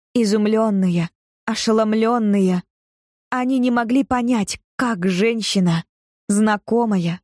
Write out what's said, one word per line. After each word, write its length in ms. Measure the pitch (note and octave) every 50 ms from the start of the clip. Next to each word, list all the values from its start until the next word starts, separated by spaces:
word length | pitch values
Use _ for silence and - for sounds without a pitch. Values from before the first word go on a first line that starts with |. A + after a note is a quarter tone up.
| _ _ -
Изумлённые, 960 | B3 A3+ G3+ G#3 G#3+ G#3 G#3+ A3 A3 A3+ A3 G3+ F#3+ F#3+ F3+ F3 F3 E3 E3+ _ _ _ _ _ _ _
ошеломлённые. 1120 | - A3+ - - A#3 G#3+ A3 A3 G#3+ G#3+ A3 A3 A3+ B3 A#3+ A3 G#3 G3+ G3+ F#3+ F#3 F3+ F3+ - _ _ _ _ _ _ _ _ _ _ _ _ _
Они 260 | B3+ B3+ B3+ B3+ C4+
не 140 | B3+ B3 B3+
могли 320 | A#3+ A#3+ A#3 G#3+ B3 C#4 -
понять, 560 | - C4 B3 A#3+ A#3+ B3+ A3 G3 - - - _ _ _
как 320 | - C4 A#3+ A#3 F3 F3
женщина, 800 | F#3+ F3+ F3 G#3 A3+ A#3 A3+ G3+ - - G3 F#3 F3 E3 E3 - _ _ _ _ _ _ _ _
знакомая, 920 | - G3+ G#3 G#3+ G#3+ G#3 G#3 - - A3 A#3 A#3 A3 G3+ F#3 E3+ E3+ E3+ F3+